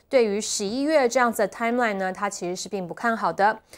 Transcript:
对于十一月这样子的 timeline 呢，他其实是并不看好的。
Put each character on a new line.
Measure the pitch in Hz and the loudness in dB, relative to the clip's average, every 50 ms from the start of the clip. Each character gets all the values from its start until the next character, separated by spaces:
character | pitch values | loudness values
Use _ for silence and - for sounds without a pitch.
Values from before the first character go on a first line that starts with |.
| _ _ | _ _
对 | 269 254 226 | 4 4 4
于 | 208 196 214 | 4 2 -2
十 | 208 - - - 208 | -2 -4 -4 -4 -4
一 | 196 226 269 | -4 -2 -2
月 | 277 302 320 294 254 | 0 2 4 4 4
这 | 233 247 262 | 4 4 2
样 | 247 233 | 2 2
子 | 220 - 208 | 2 0 -2
的 | 190 | -2
timeline | - - 233 233 240 247 240 220 202 | -2 -2 -2 -2 0 0 0 0 0
呢， | 190 190 185 | -2 -4 -4
他 | 190 185 202 202 | -4 -4 -6 -6
其 | - - 190 175 | -6 -6 -6 -6
实 | 180 | -6
是 | 180 - | -6 -8
并 | 196 214 196 180 165 | -8 -8 -8 -6 -8
不 | 170 | -6
看 | - - 233 226 | -4 -2 -2 0
好 | 208 208 175 | 0 0 0
的。 | 165 196 196 214 214 - - _ - | 2 4 4 2 2 0 -6 _ -20